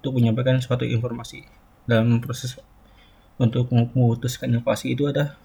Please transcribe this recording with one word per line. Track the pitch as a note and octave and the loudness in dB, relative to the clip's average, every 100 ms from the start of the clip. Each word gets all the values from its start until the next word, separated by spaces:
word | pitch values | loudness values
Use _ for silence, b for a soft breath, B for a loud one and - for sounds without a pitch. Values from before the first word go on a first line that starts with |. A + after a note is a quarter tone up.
untuk | C3+ B2+ | -4 0
menyampaikan | A#2 A2+ B2 C3 | 2 2 0 0
suatu | - B2 | 0 -4
informasi. | A#2+ A#2+ A#2+ A#2 A#2 - - _ _ _ - | -2 -2 -4 -8 -12 -18 -20 _ _ _ 0
Dalam | A2+ A2+ A#2 | 2 4 2
proses | B2 B2 B2+ - - _ _ b b b b _ | 0 -8 -10 -12 -20 _ _ b b b b _
untuk | A#2+ B2 B2 | 0 0 2
memutuskan | A#2+ A#2+ C3 A#2+ A2+ B2 - B2+ | 2 2 2 2 2 -4 -6 -2
inovasi | A#2 A#2 A#2 C3 | 0 0 -2 -2
itu | B2+ C#3+ | -2 0
ada | C#3+ C#3+ - | 0 -2 -4